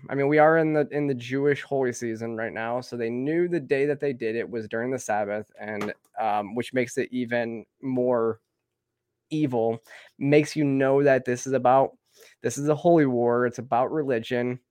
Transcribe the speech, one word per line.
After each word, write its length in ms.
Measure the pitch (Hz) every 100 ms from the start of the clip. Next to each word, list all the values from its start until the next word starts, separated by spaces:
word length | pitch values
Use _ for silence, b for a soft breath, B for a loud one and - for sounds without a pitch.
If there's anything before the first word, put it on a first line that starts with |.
| 135
I 60 | 139
mean, 120 | 139
we 100 | 151
are 180 | 151 165
in 160 | 160
the, 140 | 151 147
in 160 | 147 143
the 60 |
Jewish 480 | 127 120 135 143 139
holy 300 | - 135 127
season 420 | 117 120 110 117 113
right 180 | 113
now, 280 | 87 113 120
so 140 | 127 120
they 140 | 117
knew 380 | 120 135 165 175
the 120 | 170
day 260 | 127 139 143
that 140 | 147
they 140 | 143
did 220 | 123 113 117
it 140 | 101
was 180 | 113 107
during 240 | 113 123
the 80 | 131
Sabbath, 520 | - 107 104 104 104 -
and, 340 | 107 107 104 - _ -
um, 360 | 110 104 101 117
which 180 | 120
makes 240 | 131 127 -
it 120 | 120
even 540 | 127 120 120 117 113 101 _
more 580 | 139 127 123 120 113 110 _ _ _ _ _ _ _ _ -
evil, 500 | 156 151 123 113 113 - B B -
makes 380 | 139 147 147 156
you 80 | 147
know 380 | 135 135 139
that 200 | 143 131
this 220 | 127 123 135
is 80 |
about, 380 | 131 123 131 135 - _ b b b
this 160 | 127 127
is 100 | 147
a 80 | 147
holy 300 | 175 170 139
war. 400 | 123 120 120 123
It's 140 | 117
about 320 | 127 120 127
religion. 680 | 156 139 117 113 123 123 123 _